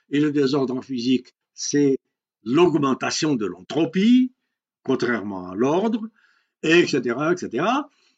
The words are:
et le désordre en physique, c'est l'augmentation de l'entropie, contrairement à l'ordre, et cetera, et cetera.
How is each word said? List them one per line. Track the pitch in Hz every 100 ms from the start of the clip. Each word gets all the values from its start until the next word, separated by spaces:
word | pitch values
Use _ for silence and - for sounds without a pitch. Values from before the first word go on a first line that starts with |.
| -
et | 143
le | 151
désordre | 147 135 143 127
en | 127
physique, | - 127 120 127 - _ _
c'est | - - 147 143 135 _ _ _ _ 110
l'augmentation | 139 180 147 139 120 127 - 160 131
de | 98
l'entropie, | 90 - 143 165 185 214 254 254 _ _ _ _ _
contrairement | - 127 - 117 101 98 90
à |
l'ordre, | 92 131 170 220 220 220 _ _ _ _ _
et | 160 170 -
cetera, | 147 123 123 151
et | 175
cetera. | 101 117 190 269 294 _ _